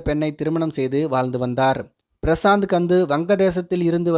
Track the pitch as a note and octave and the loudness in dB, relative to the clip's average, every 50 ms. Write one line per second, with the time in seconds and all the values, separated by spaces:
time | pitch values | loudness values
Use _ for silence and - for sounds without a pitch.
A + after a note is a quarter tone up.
0 | D#3+ - D3+ D3+ D#3 D#3 D3 - - D#3 D#3+ E3 D#3+ D#3+ - - C3 B2+ C3+ C#3+ | 0 -2 -2 -2 -2 -4 -4 -4 -4 -2 -2 -2 -2 -4 -2 -2 -2 -2 0 -2
1 | D#3 D3+ C3 B2+ B2+ B2+ B2 B2 B2+ B2 B2 B2 C3 C3+ C3+ - - - _ _ | -2 0 0 0 -2 0 -2 -2 -4 -2 -2 0 2 2 0 0 -4 -12 _ _
2 | _ _ _ _ - D#3 E3 - - G3+ G3+ G3+ G3 F#3+ G3 F3 F3 E3+ F3+ F3+ | _ _ _ _ -2 -2 0 2 4 2 2 2 2 0 0 0 2 2 2 2
3 | F#3 C#3+ C#3+ D3+ E3+ F3 G3+ F#3 F#3+ F#3+ E3+ F#3 F3 F3 F#3 F3+ F3 E3+ E3+ E3+ | 2 2 0 -2 0 0 2 2 2 2 0 -2 -4 -4 -2 -2 0 0 0 0
4 | F3 E3+ E3 | 0 0 0